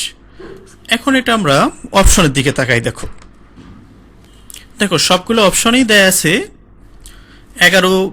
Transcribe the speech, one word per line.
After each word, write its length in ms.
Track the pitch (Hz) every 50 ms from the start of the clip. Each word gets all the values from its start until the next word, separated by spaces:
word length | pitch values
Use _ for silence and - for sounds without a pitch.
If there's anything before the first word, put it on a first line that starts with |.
| - - - - - - - - - - - - - - - - - - 226
এখন 160 | 233 - 285 269 262
এটা 120 | 254 - 233
আমরা 180 | 220 196 147 139 147 202 302 - - - - - 202
অপশনের 320 | 190 - - - 175 151 131
দিকে 140 | 139 123 143 127 -
তাকাই। 220 | 135 120 123 117 113
দেখো, 180 | 117 - - - - - - - - - - - - - - - - - - - - - - - - - - - - - - - - - - - - - -
দেখো 180 | 214 190 180 147 - -
সবগুলো 300 | 185 180 180 - 233 226 214 180
অপশনেই 360 | - - - 233 233 254 262 214
দেয়া 160 | 214 208 196 190
আছে 200 | 185 - - 156 170 247 392 - - - - _ - - - - - - - - - - - - - - - - - - 175
এগারো, 240 | 175 180 190 180 185 190 190 190 190